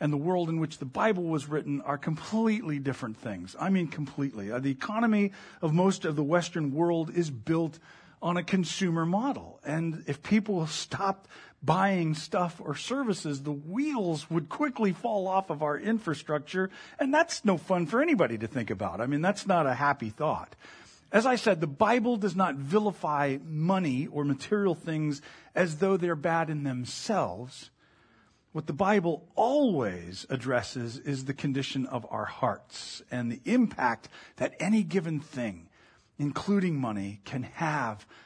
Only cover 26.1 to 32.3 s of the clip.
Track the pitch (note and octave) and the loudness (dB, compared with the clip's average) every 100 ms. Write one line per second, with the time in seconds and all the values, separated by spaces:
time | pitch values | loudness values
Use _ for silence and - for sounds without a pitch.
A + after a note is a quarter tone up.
26.1 | D#3 F3 E3 D#3+ D3+ C#3 B2 B2 - - | 0 0 0 0 -2 -2 -4 -6 -8 -2
27.1 | G3 A2+ F2+ B2+ - - _ _ _ _ | 0 0 -4 -12 -16 -20 _ _ _ _
28.1 | _ _ _ _ D#3 D#3 D3 G3 G#3 E3+ | _ _ _ _ -8 -6 0 4 4 2
29.1 | D3+ - - A3+ C#4+ C4+ D#3+ G#2+ F2+ E2+ | -2 -4 2 4 6 4 4 0 -2 -8
30.1 | F#2+ - C3 B2 B2 - C3 A#2 C3 D3 | -12 -6 -4 0 0 0 -6 -8 -8 -6
31.1 | C#3 C3 C3 D3+ C3 C3 C3+ B2+ B2 G#2+ | -6 -6 -4 -2 -2 -2 -4 -4 -4 -6
32.1 | A2 G#2 | -6 -6